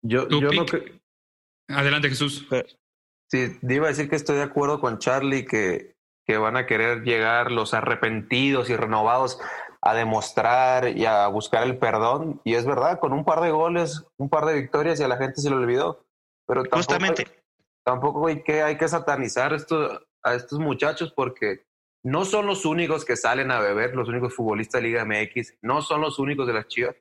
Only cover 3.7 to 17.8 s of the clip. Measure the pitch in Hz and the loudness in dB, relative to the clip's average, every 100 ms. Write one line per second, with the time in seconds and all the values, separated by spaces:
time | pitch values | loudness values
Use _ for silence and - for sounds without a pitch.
3.7 | 131 156 139 147 156 147 143 143 143 143 | 2 2 0 -2 -2 0 0 0 0 0
4.7 | 147 127 110 - 131 139 135 123 113 98 | 0 -2 -2 0 0 0 -2 -2 0 0
5.7 | 87 - _ _ _ - 110 107 123 127 | -2 -6 _ _ _ -2 0 2 0 0
6.7 | 110 113 117 117 117 110 117 120 120 110 | 0 2 0 0 0 2 2 2 0 0
7.7 | 113 113 113 113 110 104 123 135 135 113 | 0 0 0 0 -2 -2 0 2 0 0
8.7 | 113 113 110 107 123 131 - - - - | -2 0 2 2 2 0 -4 -10 -12 -14
9.7 | - - 113 113 110 - - 113 123 131 | -2 0 2 0 -2 -2 0 2 4 4
10.7 | 127 127 - 110 104 101 101 104 117 127 | 2 0 0 2 4 2 0 0 0 0
11.7 | 127 117 110 113 135 160 - - 113 120 | 0 0 2 2 0 -2 -6 0 0 2
12.7 | 135 139 180 147 139 156 160 170 156 165 | 2 2 2 0 0 0 2 2 2 2
13.7 | 175 165 151 - _ 139 156 151 151 131 | 2 -2 -4 -14 _ -2 0 2 0 0
14.7 | 147 156 151 139 123 131 - 143 135 120 | 0 0 0 0 0 -2 -2 0 2 2
15.7 | 123 165 160 _ _ _ _ - 127 127 | 2 0 -4 _ _ _ _ -4 -2 0
16.7 | 127 123 - 185 - - - _ _ _ | 0 2 0 2 0 -4 -10 _ _ _
17.7 | _ | _